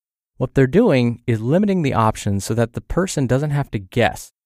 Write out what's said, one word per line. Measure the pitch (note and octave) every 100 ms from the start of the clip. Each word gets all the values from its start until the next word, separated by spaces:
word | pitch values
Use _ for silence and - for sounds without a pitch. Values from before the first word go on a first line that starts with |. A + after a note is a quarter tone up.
| _ _ _ -
What | B2+
they're | - C3
doing | E3+ A#3+ C3+ A#2+ A#2 -
is | A2+
limiting | A#2 E3 G#3 F#3+
the | C#3+ A2
options | A2 - G#2+ G2 -
so |
that | A#2 A#2
the | -
person | - - F#3 - C3
doesn't | B2+ D3+
have | C#3+ C3+
to | G#2+
guess, | F#2+ - G#2+ - - _